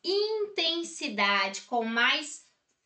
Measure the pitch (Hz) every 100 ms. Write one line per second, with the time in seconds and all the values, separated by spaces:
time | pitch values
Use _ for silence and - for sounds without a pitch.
0 | - 392 427 440 415 - 330 339 339 -
1 | 294 208 202 202 196 196 - 247 226 233
2 | 247 311 302 - - _ _ _